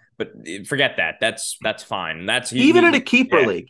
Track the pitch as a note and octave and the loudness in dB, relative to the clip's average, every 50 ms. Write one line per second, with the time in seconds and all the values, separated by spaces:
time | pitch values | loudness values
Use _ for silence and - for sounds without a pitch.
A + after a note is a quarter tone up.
0 | _ _ _ - G#2+ - - - - - F2+ G2+ - - D3 C3+ C#3+ B2 - - | _ _ _ -10 -10 -10 -10 -14 -14 -12 -12 -12 -8 -6 -2 0 0 0 0 -2
1 | F2 D#2+ D#2 - G#2 A2+ A2 - - - - - - A2 G#2+ - - - A2+ G2 | -4 -4 -2 -2 -2 -2 -2 -4 -8 -10 -10 -6 -6 -6 -6 -6 -8 -10 -8 -8
2 | F2+ D#2+ D#2+ D#2+ F2 G2+ A#2 B2+ B2+ - A#2+ B2+ B3 D4 E4+ F4+ E4+ E4+ D4 C4+ | -6 -8 -8 -6 -4 -4 -2 -2 -4 -2 0 4 4 6 6 6 6 6 4 2
3 | - - - B3 C4 - F#3+ D#3+ C3 - F#2 F2 - - | 0 0 2 2 2 2 2 2 2 2 0 -4 -6 -12